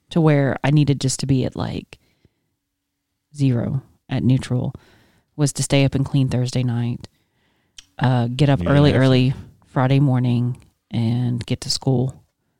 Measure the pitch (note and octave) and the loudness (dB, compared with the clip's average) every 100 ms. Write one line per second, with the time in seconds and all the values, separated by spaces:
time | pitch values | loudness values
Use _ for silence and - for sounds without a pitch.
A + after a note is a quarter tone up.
0 | - F3 D#3 C#3+ C3+ - C3+ D3+ C#3+ C#3 | -6 2 4 4 0 -2 2 2 2 0
1 | C3 - C#3 C3 - - A#2 - - - | -2 -4 -2 0 -2 -6 -8 -8 -12 -20
2 | _ _ _ _ _ _ _ _ _ _ | _ _ _ _ _ _ _ _ _ _
3 | _ _ _ D3 C3+ A#2+ A2 C3 - _ | _ _ _ -2 0 0 -2 -6 -8 _
4 | - C3 A#2 C3 - B2 C3+ - _ _ | -8 -2 2 0 0 -4 -4 -8 _ _
5 | _ _ _ - C#3+ - C3+ C#3 C3+ C3 | _ _ _ -4 -2 -2 0 2 2 0
6 | C#3 C#3+ C3 A#2+ B2 B2+ B2 A#2 A#2+ A#2+ | -2 0 0 0 -2 -2 -2 -2 -4 -6
7 | - _ _ _ _ _ _ - - - | -12 _ _ _ _ _ _ -20 -20 -4
8 | B2 B2+ A#2+ B2+ D3 C3+ - C#3+ D3 C3 | 0 0 0 0 2 2 2 4 4 4
9 | C3 B2+ B2+ - - _ _ F3 C3 C3+ | 4 4 2 -2 -10 _ _ -2 2 2
10 | C#3+ B2+ B2 A#2+ B2 B2 _ _ _ A#2 | 2 0 0 0 -2 -6 _ _ _ -4
11 | A2+ A#2+ B2 A#2+ - B2 - - - B2+ | -2 -2 -2 -4 -6 -8 -6 -4 -2 -2
12 | B2+ - _ _ _ | -2 -8 _ _ _